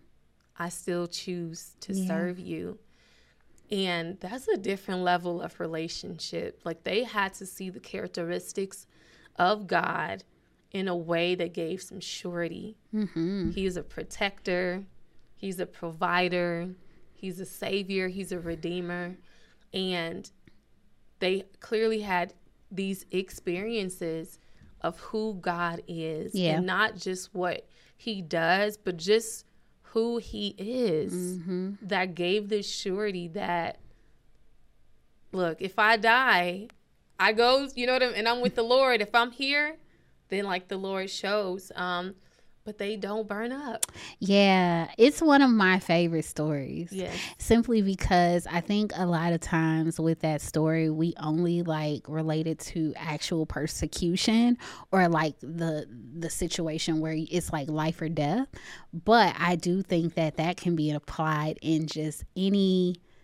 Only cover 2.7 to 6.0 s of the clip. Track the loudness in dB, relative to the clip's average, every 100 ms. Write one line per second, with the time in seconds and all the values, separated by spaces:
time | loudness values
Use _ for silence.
2.7 | -12 _ _ _ _ _ _ _ -20 -8
3.7 | -4 -2 -2 -4 -8 -10 -6 -2 -2 -2
4.7 | -4 -4 0 2 2 0 -4 -6 -8 -6
5.7 | -4 -6 -8